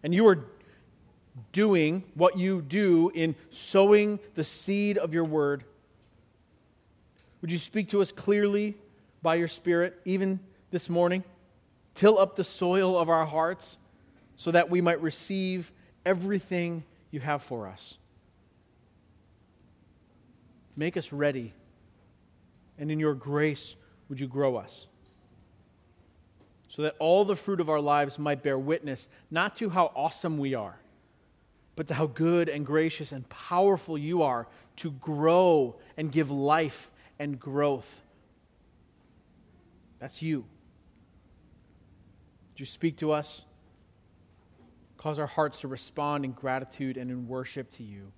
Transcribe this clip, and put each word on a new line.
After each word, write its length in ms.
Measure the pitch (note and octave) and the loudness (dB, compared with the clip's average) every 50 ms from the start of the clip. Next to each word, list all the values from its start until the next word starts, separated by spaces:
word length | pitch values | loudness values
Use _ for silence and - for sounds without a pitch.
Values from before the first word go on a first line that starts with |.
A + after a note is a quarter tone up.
And 100 | - D3+ | -2 0
you 140 | F3 F#3 A3+ | 2 6 8
are 180 | A3 F#3 D#3 A#2+ - - - - - - _ _ _ _ _ _ _ _ _ _ _ _ B2+ A2 _ | 8 6 6 0 -12 -20 -20 -20 -20 -20 _ _ _ _ _ _ _ _ _ _ _ _ -20 -20 _
doing 500 | - F#3+ G#3+ G#3+ G3 F3 D#3 D3+ E3 F#3+ F#3 - - | 0 2 4 6 6 6 4 4 0 -2 -6 -10 0
what 220 | D3+ F3 F#3 - | 4 4 4 4
you 240 | F#3+ F3+ F#3+ F#3+ F3+ | 4 0 0 0 -2
do 500 | D#3 C3+ D3 G#3 G#3 F#3+ F3 E3 E3 F3 - | -2 -2 0 2 4 6 6 6 4 2 2
in 220 | E3 D#3+ E3 D3+ - - - | 0 -2 -2 -2 -6 -12 -20
sowing 680 | - - - - - G3 G3 G3+ G#3 G#3 G#3 G#3 G#3 G3+ - - _ | -16 -14 -12 2 4 6 8 8 8 6 6 2 -2 -6 -10 -10 _
the 80 | - | -6
seed 560 | D#3 - - - - - G3 G3+ G3+ G#3 G#3 G3 | -4 -4 -4 -4 -2 -2 0 0 0 0 0 0
of 160 | - E3 D3+ | -2 0 0
your 100 | E3+ E3 | -2 -2
word. 400 | D#3 D#3 D#3 C#3+ C#3+ C#3+ C#3 B2 - _ _ _ _ _ _ - _ _ _ _ _ _ _ _ _ _ _ _ _ _ _ _ _ _ _ _ _ _ _ _ _ _ _ | 0 0 0 2 0 -2 -4 -6 -16 _ _ _ _ _ _ -20 _ _ _ _ _ _ _ _ _ _ _ _ _ _ _ _ _ _ _ _ _ _ _ _ _ _ _
Would 120 | - E3 | -6 -4
you 60 | E3+ E3+ | -4 -4
speak 300 | - - - A3 G3 - | -4 -4 -4 -4 -4 0
to 120 | - G3+ | 0 0
us 80 | G3 - | 0 0
clearly 680 | - - - G3+ G#3 G#3 G#3 G3+ G3+ G#3 G#3 G#3+ G#3 - - _ _ _ _ _ _ _ | -2 -6 0 0 2 2 2 2 2 0 -2 -2 -6 -10 -20 _ _ _ _ _ _ _
by 140 | - E3 E3 | 0 0 2
your 120 | E3+ E3+ D#3+ | 2 0 -2
Spirit, 500 | - - - F3 F3 E3+ F3 F3+ F3 - _ | -4 -6 0 2 2 2 2 0 -4 -10 _
even 360 | F3+ F#3 F#3+ G3 F#3+ F#3+ F#3 - - - _ _ _ | -2 0 0 0 -2 -2 -4 -8 -14 -20 _ _ _
this 180 | - E3+ - - | -6 -6 -4 0
morning? 320 | E3+ E3+ F3 F3 F3+ F#3+ F#3 - - _ _ _ _ _ _ _ _ _ _ _ _ | 2 2 2 2 2 -2 -4 -10 -20 _ _ _ _ _ _ _ _ _ _ _ _
Till 240 | - F#3+ G#3 A3 F#3+ | 6 6 6 8 8
up 160 | G3 F#3+ - | 4 2 2
the 100 | - F3+ | -6 -6
soil 540 | - - - F#3 F3 F3+ G3 F#3+ F#3 F#3 F3 | -6 -4 -2 0 2 4 4 4 4 2 2
of 100 | E3 D#3+ | 4 4
our 160 | E3 D#3+ D#3+ | 4 2 2
hearts 540 | D#3 D3 D#3+ D#3+ E3+ F#3 F3+ - - - _ _ _ _ _ _ _ _ _ _ _ _ | 0 0 0 0 0 -2 -8 -12 -18 -18 _ _ _ _ _ _ _ _ _ _ _ _
so 160 | - - E3+ | -6 -4 4
that 180 | E3 E3+ E3+ D#3+ | 4 4 4 6
we 120 | F3 F3+ | 2 2
might 200 | F3 E3+ E3+ D3+ | 4 2 2 0
receive 720 | E3 D#3+ D3+ - - - G3 F#3+ F#3+ F#3 F#3 F#3 E3 - - _ - _ _ _ _ | -2 -6 -6 -6 -8 -6 -4 -4 -2 -2 -4 -6 -8 -10 -18 _ -20 _ _ _ _
everything 800 | F3+ F#3+ F3 F3+ G3 G#3 F#3+ - - F#3 F3 E3+ E3+ E3+ E3 D3+ _ _ _ _ _ | 0 0 0 0 -2 -2 -4 -4 -4 -4 -4 -2 -4 -6 -8 -12 _ _ _ _ _
you 80 | - D3 | -12 -10
have 220 | B2 D3+ D3 C#3+ | -4 -4 -4 -4
for 260 | - - B2+ A#2 G#2+ F#2+ | -6 -10 -10 -10 -10 -12
us. 280 | F#2+ - - - - _ _ _ _ _ _ _ _ _ _ _ _ _ _ _ _ _ _ _ _ _ _ _ _ _ _ _ _ _ _ _ _ _ _ _ _ _ _ _ _ _ _ _ _ _ _ _ _ _ _ _ _ _ _ _ _ | -14 -18 -20 -20 -20 _ _ _ _ _ _ _ _ _ _ _ _ _ _ _ _ _ _ _ _ _ _ _ _ _ _ _ _ _ _ _ _ _ _ _ _ _ _ _ _ _ _ _ _ _ _ _ _ _ _ _ _ _ _ _ _
Make 200 | C#3+ D3+ E3+ - | -6 -6 -4 -4
us 160 | F3 D3+ - | -6 -8 -8
ready 420 | D3 C#3+ D3 D3 C#3 C3 A#2+ A2 - - - _ _ _ _ _ _ _ _ _ _ _ _ _ _ _ _ _ _ _ _ _ _ - | -4 -2 0 0 0 -2 -10 -12 -16 -20 -20 _ _ _ _ _ _ _ _ _ _ _ _ _ _ _ _ _ _ _ _ _ _ -10
and 100 | D3 D3+ | -6 -4
in 80 | D#3 D#3 | -2 0
your 160 | D#3 D3+ C#3+ | 0 0 -2
grace, 640 | C3 - C#3+ C#3+ D3 D3+ D#3 D3 C#3+ - - - - _ _ _ _ _ _ | -2 -6 -4 0 0 0 0 0 -4 -10 -14 -16 -20 _ _ _ _ _ _
would 100 | C#3+ B2+ | -10 -8
you 80 | C#3 | -8
grow 300 | C3 B2 C#3 C#3+ C3+ B2 | -6 -2 0 0 0 0
us? 320 | A2 F2+ - - - - - _ _ _ _ _ _ _ _ _ _ _ _ _ _ _ _ _ _ _ _ _ _ _ _ _ _ _ _ _ _ _ _ _ _ _ _ | -2 -8 -10 -18 -20 -20 -20 _ _ _ _ _ _ _ _ _ _ _ _ _ _ _ _ _ _ _ _ _ _ _ _ _ _ _ _ _ _ _ _ _ _ _ _
So 140 | - - | -8 -4
that 140 | D3+ D3+ D3+ - | -4 -4 -2 0
all 260 | D#3 D#3+ F3 G3 G#3 | 2 4 4 4 4
the 120 | G3 G3 | 2 0
fruit 240 | E3+ - - G3 F3 | -4 -2 -4 -2 -2
of 80 | F3 D3+ | 0 0
our 120 | D#3 D3+ | 0 0
lives 380 | D3 D3 D3 D3 D3 C#3 C3+ - | 2 2 2 2 2 0 -4 -4
might 240 | D3 D3+ D3 C3 | -2 -2 -2 -2
bear 160 | - D3 C3+ C3 | -2 -2 -2 -2
witness, 500 | C3+ C#3+ D#3+ E3 - D3 C3+ - - - _ - _ _ | -2 -2 -4 -4 -4 -8 -10 -10 -12 -18 _ -20 _ _
not 240 | D3+ E3 F#3 G#3 - | -2 -2 -2 -2 -4
to 120 | - A#3 G3+ | -6 -6 -2
how 240 | E3 F#3 E3+ D3 - | 2 2 0 0 0
awesome 440 | C3+ C#3+ E3 - - - E3+ D#3+ D3 | -4 -4 -4 -4 -4 -6 -4 -4 -2
we 160 | C#3 C3+ C3 | -4 -4 -4
are, 220 | A#2 G#2 F#2 F2 - _ _ _ _ _ _ _ _ _ _ _ _ _ _ _ _ _ _ _ | -4 -6 -10 -12 -18 _ _ _ _ _ _ _ _ _ _ _ _ _ _ _ _ _ _ _
but 100 | - D#3 - | -10 -6 -6
to 60 | D#3 | -2
how 120 | B2+ D#3+ | -2 -2
good 420 | D3 A#2+ - D#3+ E3+ F3 F3 E3+ D#3+ | -2 -2 0 2 2 4 2 2 0
and 160 | C#3+ D3 D3 | -2 -6 -6
gracious 480 | C3 D3 D#3 D#3+ E3 D#3 - D#3 - | -2 0 0 0 0 -2 -6 -12 -12
and 160 | D3 C3+ B2+ - | -12 -14 -14 -16
powerful 680 | - - - - F3+ F3 G3 G3+ G3 E3+ - - D#3+ D3+ | -18 -18 -8 -2 0 4 4 4 4 2 0 -6 -6 -6
you 240 | D3 D#3 F3 F3+ | -4 -2 0 2
are 260 | D#3 C#3 B2 A#2 A#2 - - - - _ _ | 2 2 2 -2 -4 -8 -16 -20 -20 _ _
to 140 | - - E3 | -10 -10 -10
grow 840 | C#3+ C3 - D#3+ D3+ C#3+ D3+ D#3+ E3+ F3+ F#3 F3+ E3 D3+ C3+ A#2+ - - - - - | -10 -8 -8 -6 -4 2 4 6 6 8 6 6 6 6 4 2 -2 -12 -20 -18 -10
and 140 | - D#3 D#3 | -8 -8 -2
give 200 | C3 D#3+ D#3 C3+ | 0 0 0 0
life 600 | C#3+ C#3 C#3 C#3+ D3+ E3 D#3+ C#3+ - - - - _ _ - - _ _ | -2 -2 2 2 2 2 2 -2 -6 -10 -14 -16 _ _ -20 -20 _ _
and 200 | D3 D3 C#3+ B2 | -8 -8 -8 -8
growth. 600 | - D3 C3+ C#3+ D3 D3 C#3 B2+ - - - - _ _ _ _ _ _ _ _ _ _ _ _ _ _ _ _ _ _ _ _ _ _ _ _ _ _ _ _ _ _ _ _ _ _ _ _ _ _ - _ | -10 -6 -2 0 0 0 0 -2 -6 -16 -20 -20 _ _ _ _ _ _ _ _ _ _ _ _ _ _ _ _ _ _ _ _ _ _ _ _ _ _ _ _ _ _ _ _ _ _ _ _ _ _ -20 _
That's 240 | B2+ C3+ - - | -16 -14 -12 -8
you. 160 | D#3+ D#3+ D#3 C3+ A2 - - _ _ _ _ _ _ _ _ _ _ _ _ _ _ _ _ _ _ _ _ _ _ _ _ _ _ _ - _ - _ _ _ _ _ _ _ _ _ | -4 -4 -4 -4 -6 -10 -20 _ _ _ _ _ _ _ _ _ _ _ _ _ _ _ _ _ _ _ _ _ _ _ _ _ _ _ -20 _ -20 _ _ _ _ _ _ _ _ _
Would 80 | _ - | _ -16
you 60 | C#3 | -16
speak 300 | - - - - E3 D3+ - | -14 -10 -4 -4 -4 -2 -2
to 140 | D#3+ D3+ | -2 -2
us? 320 | D3+ D3+ D3 - - - - _ _ _ _ _ _ _ _ _ _ _ _ _ _ _ _ _ _ _ _ _ _ _ - - _ _ _ _ _ | -2 -2 -2 -6 -12 -14 -18 _ _ _ _ _ _ _ _ _ _ _ _ _ _ _ _ _ _ _ _ _ _ _ -20 -20 _ _ _ _ _
Cause 220 | - - D#3 D3+ C#3+ | -10 -8 -8 -6 -4
our 80 | D3+ | -6
hearts 340 | C#3 - - D#3 D3 - - | -4 -2 -2 -2 -2 -2 -10
to 80 | - C3+ | -12 -12
respond 560 | C3 B2 - - - - D3 D3 D3 D3 C#3 | -12 -12 -14 -12 -8 -4 -4 -2 -2 -4 -4
in 80 | C3 | -6
gratitude 640 | B2 - - C3+ C3 C3 C3 C3 - - C3+ C3 B2+ | -8 -8 -6 -4 -4 -4 -6 -10 -12 -10 -8 -8 -8
and 140 | C3 B2+ B2+ | -8 -8 -10
in 180 | B2+ B2+ B2 A#2 | -10 -10 -10 -8
worship 420 | C3 C3 B2+ - - C#3+ B2+ _ | -8 -8 -10 -10 -12 -12 -14 _
to 100 | - - | -16 -20
you. 300 | A#2+ G#2 G2+ G2 G2 G2 F#2+ | -18 -18 -16 -18 -18 -20 -20